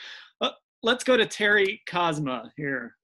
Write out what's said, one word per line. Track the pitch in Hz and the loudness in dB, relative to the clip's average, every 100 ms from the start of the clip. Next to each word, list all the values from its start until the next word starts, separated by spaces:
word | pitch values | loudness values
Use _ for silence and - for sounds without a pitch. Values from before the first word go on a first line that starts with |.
| - - - - | -20 -18 -18 -6
Uh, | 254 - _ _ | -6 -6 _ _
let's | 226 247 | 0 0
go | - 247 | 4 4
to | 202 | 2
Terry | - 208 208 196 214 - | 0 2 4 4 0 -6
Cosma | 175 170 151 143 123 117 - | -2 0 0 -2 -4 -8 -8
here, | 147 131 117 _ | -6 -6 -8 _